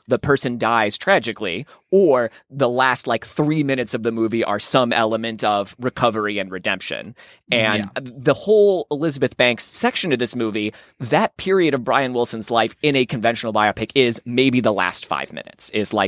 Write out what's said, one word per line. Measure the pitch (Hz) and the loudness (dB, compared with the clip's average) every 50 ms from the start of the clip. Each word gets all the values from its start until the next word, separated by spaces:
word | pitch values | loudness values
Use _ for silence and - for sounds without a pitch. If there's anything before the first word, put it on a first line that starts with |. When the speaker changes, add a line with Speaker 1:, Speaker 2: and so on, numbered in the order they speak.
| _ | _
Speaker 1:
the | - 127 - | -2 -2 -2
person | - 143 139 - - 123 123 113 | 2 0 0 2 0 -4 -4 -2
dies | 113 110 117 113 107 104 - - | 0 2 2 2 2 0 0 -2
tragically | - 190 196 156 107 113 101 - 107 90 82 107 143 - - _ _ _ | 0 2 2 2 0 -2 -6 -6 -6 -6 -4 -6 -8 -12 -18 _ _ _
or | 185 196 190 156 131 123 117 110 - - _ _ | 4 4 4 4 4 2 0 -2 -6 -14 _ _
the | 135 135 131 120 | -4 -2 0 0
last, | 123 127 131 131 123 - - | 2 2 4 2 2 0 -2
like, | 127 117 113 - | -2 -2 -2 -4
three | - - - 151 147 156 156 143 | -6 -4 -2 0 0 0 0 0
minutes | 135 135 127 120 - - | 0 -2 -2 -2 -2 -4
of | 117 110 | -2 -2
the | 117 | -2
movie | 113 113 113 107 113 113 - | 0 0 0 0 0 0 0
are | - 104 104 | 0 0 0
some | - - - 135 123 117 - | 0 2 2 2 2 2 2
element | 113 113 110 113 110 113 117 113 104 113 | 0 2 0 0 -2 -4 -6 -6 -2 -2
of | 107 104 101 98 - - - | 0 0 0 -2 -4 -10 -6
recovery | 123 127 - - 127 117 107 110 104 104 104 101 | -6 -6 -2 0 0 0 0 0 -2 -2 -2 -4
and | 95 92 | -6 -6
redemption. | 92 92 - 104 98 92 - - 65 52 65 95 - - - - - _ _ - | -8 -6 -4 -4 -4 -4 -6 -8 -8 -8 -10 -14 -18 -20 -20 -20 -20 _ _ -2
And | 123 117 110 110 104 104 101 98 - | 0 0 2 0 0 -2 -4 -6 -10
Speaker 2:
Yeah. | - 135 123 - | -10 -12 -12 -14
Speaker 1:
the | 143 120 151 139 | -2 0 0 0
whole | - - 202 220 208 202 202 190 170 - - | 0 2 2 4 6 6 4 4 0 -2 -4
Elizabeth | 147 139 160 165 139 135 131 123 - | -4 -2 -2 -2 0 0 -2 -2 2
Banks | - 123 123 117 - - | 2 2 2 2 0 -4
section | - - - 226 240 - - - - 127 | -6 -4 -2 -2 0 0 -2 -2 -2 0
of | 120 | 0
this | 123 117 - | 0 -2 -2
movie, | 123 113 110 101 110 107 107 - - - _ _ _ | -2 -4 -4 -4 -4 -4 -6 -8 -10 -20 _ _ _
that | 127 107 135 175 220 - - | -2 2 2 4 4 2 -2
period | - - 190 190 190 170 151 135 | -6 -2 0 2 4 4 2 2
of | 131 113 | 0 0
Brian | 131 120 135 135 127 123 | 0 2 2 2 0 0
Wilson's | 120 120 - 120 113 104 - | -2 -2 -2 -4 -6 -4 0
life | 120 113 113 110 - - - | 0 0 0 0 -2 -2 0
in | 139 139 | 2 2
a | 135 123 | 2 2
conventional | - 147 117 104 117 117 - - 113 | 0 -2 0 0 0 0 0 -4 -2
biopic | 104 107 107 104 - - 113 - - | 0 2 2 2 0 -2 -6 0 2
is | 139 127 120 113 - - | 2 4 4 2 -4 -8
maybe | 120 120 127 135 131 123 123 | -2 0 2 2 4 2 2
the | 110 110 101 | 2 2 0
last | 95 90 90 - - - | 2 0 -2 -2 -6 -6
five | - 78 67 67 - - | -6 -6 -6 -6 -8 -12
minutes, | - - - - - - - | -14 -16 -16 -10 -10 -8 -4
is, | - 107 101 - | -4 -2 -2 0
like, | 110 104 98 | 0 0 0